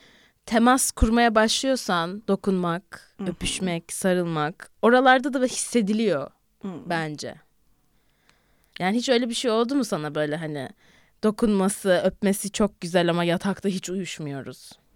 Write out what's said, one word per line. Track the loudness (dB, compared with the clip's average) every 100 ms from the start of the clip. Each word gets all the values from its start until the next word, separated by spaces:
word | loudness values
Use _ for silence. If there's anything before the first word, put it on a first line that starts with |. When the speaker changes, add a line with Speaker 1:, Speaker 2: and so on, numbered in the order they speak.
| _ _ _ _ -2
Speaker 1:
temas | 4 6 4 2
kurmaya | 0 2 4 4 4
başlıyorsan | 2 2 0 -2 -2 -2 -2 -4 -2
dokunmak, | 0 0 0 0 -4 -8 -20 -20 -10
Speaker 2:
Hı |
hı. | -8
Speaker 1:
öpüşmek, | -6 -6 -4 -4 -4 -6
sarılmak | -4 0 0 0 -2 -4 -6 -18 _
oralarda | 4 6 6 4 2
da | 0 -2
hissediliyor | -2 -2 0 0 0 0 0 -4 -14 _ _
Speaker 2:
Hı. | -12 -10 -6
Speaker 1:
bence. | -4 -4 -8 -12 -14 _ _ _ _ _ _ _ _ _ _ _ _ _ -6
Yani | -2 0
hiç | 2
öyle | 0 0
bir |
şey | -2 0
oldu | 0 2 0
mu | 0
sana | -2 -4 -2
böyle | -2 -4
hani | -6 -8 -10 -14 _ _ _ _
dokunması, | -2 0 2 2 2 0 2 2 2
öpmesi | 0 0 0 -2
çok | -2 -2 -2
güzel | -2 0 2
ama | 2
yatakta | 2 0 -2 -2 -2
hiç | -4 -4
uyuşmuyoruz? | -6 -6 -8 -8 -8 -10 -14 -20 -20 _